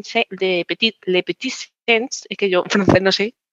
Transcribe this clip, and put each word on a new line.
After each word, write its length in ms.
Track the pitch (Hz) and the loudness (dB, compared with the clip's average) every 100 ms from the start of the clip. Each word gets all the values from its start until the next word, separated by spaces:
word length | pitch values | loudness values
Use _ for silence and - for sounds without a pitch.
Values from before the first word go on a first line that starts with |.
se-, 240 | - 226 - | -6 -4 -4
de 360 | 185 190 180 170 | -2 -2 -2 -4
petit, 280 | 175 226 - - | -2 -2 -2 -2
les 180 | 180 | 0
petits 480 | 175 175 254 - - _ - | -2 -6 -10 -10 -14 _ 0
saints, 380 | 226 254 - - | 0 0 -8 -12
es 80 | 202 | -4
que 120 | 202 | 0
yo 140 | 180 - | 0 0
<laughs> 40 | |
francés 320 | 208 185 185 | 2 4 4
no 100 | 190 | 4
sé, 240 | 185 208 - _ | 0 -4 -8 _